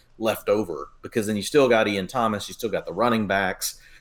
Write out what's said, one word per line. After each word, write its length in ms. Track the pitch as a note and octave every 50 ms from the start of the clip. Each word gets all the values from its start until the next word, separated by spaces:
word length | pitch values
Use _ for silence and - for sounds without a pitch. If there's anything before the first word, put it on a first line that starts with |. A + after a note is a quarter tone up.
| _ _ _ -
left 280 | A2 A2 G2+ - - A2
over, 400 | G#2 G#2+ G#2+ F2+ D#2 C#2 D2 - - -
because 280 | - - - A#2 G2+ G#2
then 80 | G#2+
you 60 | G#2 F#2
still 260 | - - D3 C3+ B2
got 180 | A#2 A2 A2
Ian 220 | G#2 G2+ G2 F#2 F2+
Thomas, 400 | - C3 A#2 A2 G#2 G2+ - -
you 60 | F#2
still 140 | - - G#2+
got 160 | F#2 E2 -
the 80 | E2 E2+
running 360 | F#2 A2+ B2 A#2 A2 G#2+ F#2
backs. 520 | G2 G2 G2 F#2 F#2+ - - - - - - - - -